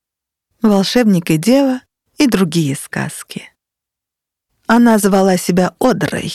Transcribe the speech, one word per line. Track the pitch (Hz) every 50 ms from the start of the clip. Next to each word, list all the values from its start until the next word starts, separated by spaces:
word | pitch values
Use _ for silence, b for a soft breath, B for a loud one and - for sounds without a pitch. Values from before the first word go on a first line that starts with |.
| _ _ _ _ _ _ _ _ _ _ _ _ -
Волшебник | 220 202 196 196 - - 247 247 214 190 170 170 -
и | 165 156
дева | 156 220 254 277 277 269 254 254 - _ _ _ _ _ _ -
и | 302
другие | 262 220 185 190 160 - 170 160 139 135
сказки. | - - - - - 135 151 - - - - - - - - _ _ _ _ _ _ _ _ _ _ _ _ _ _ _ _ _ _ _ _ _ _ _
Она | - 220 240 240 240 220 214
звала | 196 202 185 196 190 196 190 180
себя | - - 180 175 180 175 - -
Одрой, | - 254 220 - 156 - - - - - -